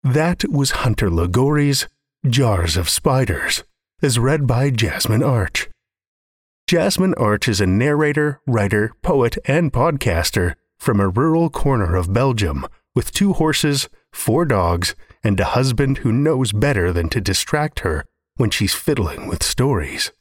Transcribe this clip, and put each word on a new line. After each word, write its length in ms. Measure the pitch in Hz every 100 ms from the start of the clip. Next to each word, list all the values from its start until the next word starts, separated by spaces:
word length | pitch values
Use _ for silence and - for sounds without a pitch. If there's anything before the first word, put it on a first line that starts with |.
| 131
That 340 | 135 160 175 -
was 220 | 143 139
Hunter 400 | - 123 107 101
Liguori's 760 | 85 85 92 135 147 143 139 - _ _ _ 139
Jars 520 | 120 127 98 82 82
of 100 | 82
Spiders, 720 | - - 131 131 - - - - _ _ _
as 180 | 147 117
read 280 | 120 151 135
by 240 | 120 139
Jasmine 520 | 120 110 - - 110
Arch. 460 | 143 123 95 - - - _ _ _ _ _ _ _ _ -
Jasmine 460 | 170 190 - 185 -
Arch 280 | 107 104 -
is 140 | 95
a 60 | 95
narrator, 760 | 95 135 147 151 147 147 139 -
writer, 480 | 117 101 104 107 -
poet, 340 | - 147 117 -
and 260 | - 147 170
podcaster 840 | 117 147 147 117 85 82 - 87 - _ _
from 200 | - 104
a 120 | 98
rural 400 | 92 156 160 165
corner 440 | - 143 127 87
of 200 | 87 87
Belgium, 520 | 98 135 117 95 71 - - _
with 180 | - 117
two 220 | - 196
horses, 560 | 185 156 147 151 143 - - _
four 360 | - - 120 -
dogs, 500 | 104 87 85 90 - - -
and 160 | 113 98
a 40 |
husband 540 | - 120 135 120 139 135
who 120 | 123
knows 420 | 113 147 135 123
better 380 | 104 139 131 90
than 200 | 87 82
to 100 | 123
distract 600 | 104 95 - 151 151 -
her 260 | 92 76 - _ _ -
when 120 | 117
she's 240 | - 95
fiddling 540 | - - 143 90 - -
with 160 | 92
stories. 680 | - - 127 113 71 - - _